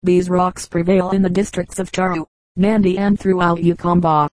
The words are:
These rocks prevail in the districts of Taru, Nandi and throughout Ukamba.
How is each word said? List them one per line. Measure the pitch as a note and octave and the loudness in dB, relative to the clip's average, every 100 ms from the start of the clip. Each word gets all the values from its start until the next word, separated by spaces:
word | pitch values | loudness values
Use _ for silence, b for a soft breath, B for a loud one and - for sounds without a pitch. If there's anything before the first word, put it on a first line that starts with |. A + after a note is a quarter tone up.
These | F3+ F3+ F3+ | 2 0 2
rocks | F3+ F3+ - - | 0 0 -4 -8
prevail | F3 E3+ F#3+ F3+ | -4 0 0 2
in | G3 | 0
the | F#3+ | 0
districts | F3+ G3+ - F3 - | 0 -2 -4 -8 -8
of | F#3 | -8
Taru, | - F#3 E3+ D#3 _ _ - | -4 -2 -4 -8 _ _ 0
Nandi | G3 A3 F#3+ F#3 | 0 2 2 0
and | G3+ G#3 | 0 0
throughout | G3 F#3 F3 E3+ | 0 0 0 0
Ukamba. | E3+ E3+ F3 F3 E3+ D#3 D3 _ | 0 0 0 0 2 0 0 _